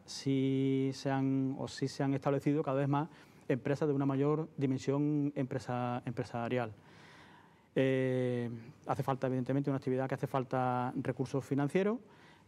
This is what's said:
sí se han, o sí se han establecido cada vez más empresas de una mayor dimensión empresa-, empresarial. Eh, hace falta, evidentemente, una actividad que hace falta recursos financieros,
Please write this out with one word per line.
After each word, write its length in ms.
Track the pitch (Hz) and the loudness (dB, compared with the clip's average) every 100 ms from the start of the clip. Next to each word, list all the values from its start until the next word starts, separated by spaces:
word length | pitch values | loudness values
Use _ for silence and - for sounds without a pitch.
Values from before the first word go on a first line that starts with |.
| - | -12
sí 840 | - - 135 135 135 135 135 135 | -6 0 2 2 2 2 2 0
se 180 | 135 139 | -2 -2
han, 440 | 135 135 135 135 135 | 0 2 2 0 -2
o 80 | 127 | -6
sí 200 | - 135 | -4 -6
se 140 | - | -2
han 140 | 139 139 | 0 2
establecido 480 | 143 139 147 143 | 2 2 2 0
cada 160 | 156 135 | 2 0
vez 80 | 143 | 2
más 200 | 143 160 - - - - | 0 0 -8 -20 -20 -2
empresas 400 | 131 127 139 156 | -2 0 0 2
de 60 | |
una 140 | 143 139 | 2 0
mayor 420 | 131 143 151 156 - | 2 2 2 -2 -2
dimensión 760 | 135 131 - 139 147 151 143 147 | 0 0 0 2 2 2 0 -2
empresa-, 640 | 127 131 - 123 123 123 - | -4 -4 -4 -4 -2 -4 -6
empresarial. 680 | 123 123 120 117 123 117 110 - - - - - - - - _ - | -6 -4 -4 -2 -2 -2 -8 -20 -20 -20 -20 -20 -20 -20 -20 _ 2
Eh, 760 | 135 131 131 127 127 123 120 117 113 - - | 4 4 2 2 2 0 -2 -6 -12 -18 -6
hace 160 | 131 | -2
falta, 240 | 135 131 135 | 0 0 0
evidentemente, 420 | 131 120 139 143 | 0 0 0 0
una 80 | 135 | -2
actividad 300 | 131 127 131 | 0 0 0
que 80 | 135 | -2
hace 100 | 139 | -2
falta 680 | 135 123 131 127 123 123 - | -2 0 0 2 2 0 -2
recursos 500 | 135 127 127 139 - | -4 -4 -2 -2 0
financieros, 540 | 135 143 180 196 240 - - - - | 0 2 2 2 0 -6 -20 -20 -20